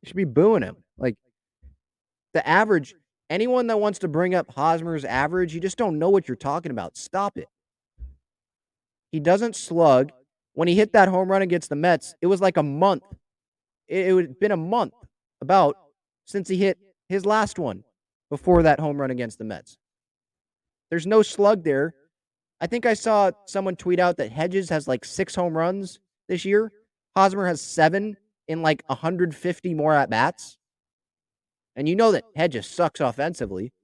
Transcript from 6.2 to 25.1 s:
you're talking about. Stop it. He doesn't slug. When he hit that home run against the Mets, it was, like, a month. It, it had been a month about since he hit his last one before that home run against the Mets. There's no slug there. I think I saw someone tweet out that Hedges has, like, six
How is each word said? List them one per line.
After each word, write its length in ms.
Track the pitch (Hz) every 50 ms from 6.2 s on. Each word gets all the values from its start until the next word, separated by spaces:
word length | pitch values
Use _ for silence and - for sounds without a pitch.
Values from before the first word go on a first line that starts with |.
| 165 -
you're 100 | 127 107
talking 340 | - 139 143 170 170 160
about. 240 | 131 113 90 85 _
Stop 420 | - - - - 214 202 202 _ -
it. 120 | 80 _ _ _ _ _ _ _ _ _ _ _ - - - _ _ _ _ _ _ _ _ _ _ _ _ _ _ _ _ _ _ _
He 80 | - 160
doesn't 360 | 143 165 180 196 226 233 214
slug. 560 | - - - 165 170 170 151 135 127 135 151 _ _ _ _ _ _ _ _ _
When 140 | - 160 175
he 80 | 175
hit 180 | 196 214 214 -
that 140 | 220 196 190
home 220 | 185 185 190 185
run 120 | 190 196
against 280 | 190 180 175 175 160 -
the 60 | 147
Mets, 400 | 143 151 180 170 143 - - - _
it 60 | - 175
was, 140 | 196 180
like, 160 | 190 190 170 170
a 60 | 151
month. 400 | 147 139 147 180 196 190 143 _ _ - _ _ _ _ _ _ _ _ _ _ _ _ _ _ _
It, 200 | - 190 185 185
it 80 | 190
had 240 | 185 175 156 131 _
been 120 | 202 208
a 60 | 208 170
month 360 | 160 175 214 240 208 156 _ _ - _ _ _ _ _ _ _
about 360 | - 135 185 196 175 147 - _ _ _ _ _ _ _ _ _ _
since 220 | - - 202 175 -
he 100 | 190 180
hit 200 | 202 196 180 _ _ 196 _ _ _ _
his 160 | 180 196 180
last 340 | 202 208 220 214 - - -
one 240 | 165 127 95 95 - _ _ _ _ _ _ _ _ _
before 340 | 147 143 - - 180 170 165
that 160 | 160 147 139
home 200 | 156 151 143 143
run 120 | 139 131
against 280 | 127 123 123 117 113 _
the 60 | 113
Mets. 320 | 110 101 78 - - - _ _ _ _ _ _ _ _ _ _ _ _ _ _ _ _ _ _ _ _ _ _ _
There's 180 | 165 170 156 185
no 140 | 214 220
slug 420 | 214 - - - 202 202 220 196 165
there. 320 | 160 139 135 143 165 - _ _ _ _ _ _ _ _ _ _ _ _ _
I 60 | 160 175
think 180 | 226 240 233
I 80 | 240 214
saw 380 | - - 233 220 208 202 190 - _ _
someone 300 | - - 196 190 190 185
tweet 240 | - - 180 180 175
out 180 | 180 175 175 -
that 140 | 139 110
Hedges 380 | 117 143 160 185 180 196 185 165
has, 180 | 175 156 143 -
like, 160 | 131 120 -
six 320 | -